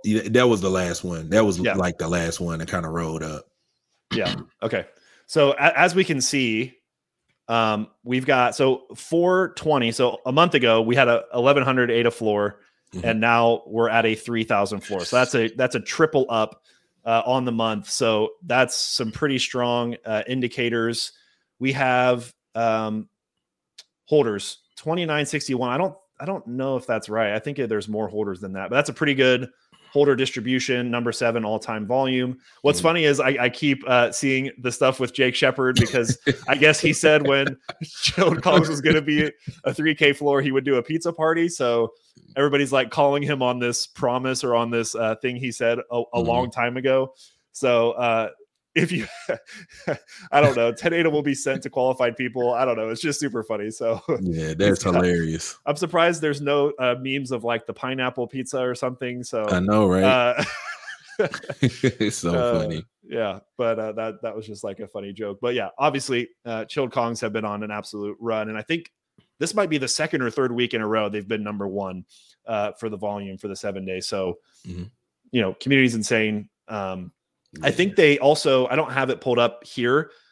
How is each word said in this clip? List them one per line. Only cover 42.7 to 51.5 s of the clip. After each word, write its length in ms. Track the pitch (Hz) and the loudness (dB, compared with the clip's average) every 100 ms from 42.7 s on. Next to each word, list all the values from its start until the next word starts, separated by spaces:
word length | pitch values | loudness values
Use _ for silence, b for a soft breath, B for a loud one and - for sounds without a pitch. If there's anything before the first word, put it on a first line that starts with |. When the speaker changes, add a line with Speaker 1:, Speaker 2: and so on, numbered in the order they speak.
Speaker 2:
like, 200 | 131 120 | 0 0
calling 320 | - 143 143 | 2 2 2
him 180 | 139 139 | 0 0
on 160 | 123 123 | 0 0
this 300 | 120 117 - | -2 -4 -8
promise 560 | - 131 127 131 127 | -4 -2 0 -2 -2
or 100 | 127 | 0
on 160 | 117 117 | 2 2
this, 240 | 117 113 | -2 -2
uh, 220 | 110 110 110 | -2 -2 -2
thing 180 | 127 | -4
he 160 | 123 131 | -4 -8
said 280 | - 117 117 | -2 0 0
a, 40 | - 120 | -2 -6
a 60 | 117 120 | -2 -2
Speaker 1:
Mm-hmm. 80 | 117 | 0
Speaker 2:
long 220 | 120 123 | 0 -2
time 240 | 123 120 127 | -2 -2 0
ago. 360 | 131 131 131 b b b b | 2 2 0 b b b b
So, 400 | - 131 120 117 | -2 2 4 4
uh, 360 | - 120 113 107 - _ _ _ 160 | 2 0 0 -2 -8 _ _ _ 0
if 160 | 175 | 0
you, 120 | 170 107 - - | -2 -6 -10 -8
<laughs> 1000 | - - 214 180 - - 139 _ - 185 | -8 -10 -20 -20 -10 -6 -6 _ -20 0
I 100 | 147 | 4
don't 160 | 147 123 | 4 4
know, 140 | 117 | 0
ten 200 | 117 170 | 0 -2
ada 180 | 170 165 | 2 2
will 120 | 151 | 0
be 100 | 143 | -2
sent 300 | 135 139 | -2 -4